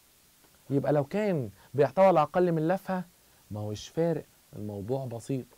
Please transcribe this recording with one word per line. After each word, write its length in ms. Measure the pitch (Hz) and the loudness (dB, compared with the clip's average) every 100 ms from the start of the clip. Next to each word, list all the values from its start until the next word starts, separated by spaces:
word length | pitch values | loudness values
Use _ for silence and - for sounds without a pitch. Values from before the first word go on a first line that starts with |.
| _ _ _ _ _ _ - | _ _ _ _ _ _ -4
يبقى 220 | 139 135 | -2 0
لو 120 | 147 | 0
كان 460 | 139 196 214 165 110 - - | 0 -2 0 -2 -4 -10 -4
بيحتوي 320 | 127 135 - 190 | 0 2 6 6
على 160 | 165 | 6
أقل 300 | 147 180 180 | 2 2 2
من 160 | 165 156 | 2 0
لفة، 360 | 190 - 185 180 _ _ _ - | -2 -4 -6 -8 _ _ _ -12
ما 100 | 107 | -8
هوش 280 | 107 104 - | -8 -8 -6
فارق، 360 | - 170 160 - _ _ 104 | -2 0 -2 -6 _ _ -12
الموضوع 480 | 104 101 98 135 | -10 -8 -6 -6
بسيط، 420 | 131 117 - 135 117 | -6 -10 -6 -6 -6